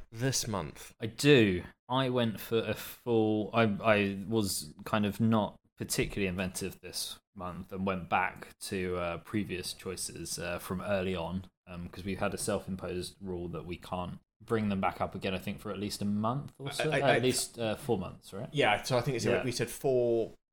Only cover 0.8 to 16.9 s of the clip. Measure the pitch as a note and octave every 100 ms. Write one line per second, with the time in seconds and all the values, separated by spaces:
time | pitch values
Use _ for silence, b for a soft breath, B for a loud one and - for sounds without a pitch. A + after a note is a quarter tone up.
0.8 | - - A2+ - C#3+ C#3+ G#2 F2+ F#2 -
1.8 | - B2+ C3 B2 A2+ F#2+ - A2+ G#2 G#2+
2.8 | - - B2 A2+ G#2+ G#2+ G2+ A2+ A2+ F#2+
3.8 | A2+ G#2 G2+ G2 G2 A2+ G2 - D2+ -
4.8 | - A2 G#2 - A2+ A2+ G2 - _ -
5.8 | - - G#2 - G2 F2+ F#2 - F#2 -
6.8 | F2 - - - _ G2+ F2+ E2+ F#2 F#2+
7.8 | F#2+ F#2 E2 G2 F2+ - - - - G2
8.8 | F#2 F2+ F2 E2+ - G#2+ F#2 F2+ - -
9.8 | G2 F2 - - E2 - F2 F2 - F#2
10.8 | E2 G2+ F#2 F2+ E2 F#2 F#2+ _ - F2
11.8 | F2 - F#2 F#2+ G2+ F#2+ - G2 - F#2+
12.8 | F2+ F2+ E2 - G2 F2+ F2 E2 E2 F2
13.8 | - F#2 F2+ - _ _ - A2+ G#2+ F#2+
14.8 | F#2 - F2+ F#2+ G2 F#2 G#2 G2 G#2+ F#2+
15.8 | G2+ - G#2 G#2 A2 C#3 - - C3+ -
16.8 | D3+